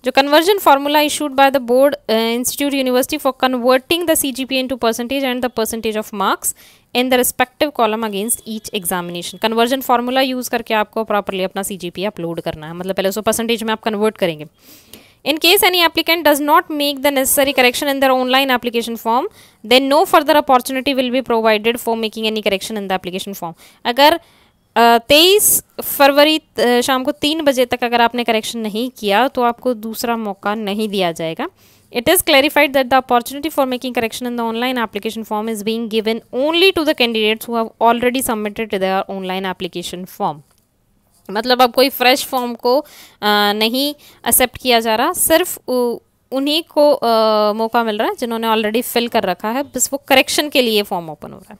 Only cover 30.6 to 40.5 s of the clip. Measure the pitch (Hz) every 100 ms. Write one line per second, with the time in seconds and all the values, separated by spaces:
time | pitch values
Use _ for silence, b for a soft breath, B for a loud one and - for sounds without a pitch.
30.6 | 208 208 220 196 180 165 165 165 320 b
31.6 | b b b 240 240 359 - 285 294 294
32.6 | 294 269 247 262 254 240 240 277 302 302
33.6 | 269 247 254 247 226 - 247 240 233 226
34.6 | 247 254 220 208 220 220 214 214 226 220
35.6 | 202 226 233 220 214 226 _ 240 294 330
36.6 | 381 370 302 302 240 226 214 226 - 233
37.6 | 226 _ 226 240 247 254 254 220 214 208
38.6 | 220 202 185 190 - 196 185 185 190 180
39.6 | 185 175 175 180 180 - 196 151 _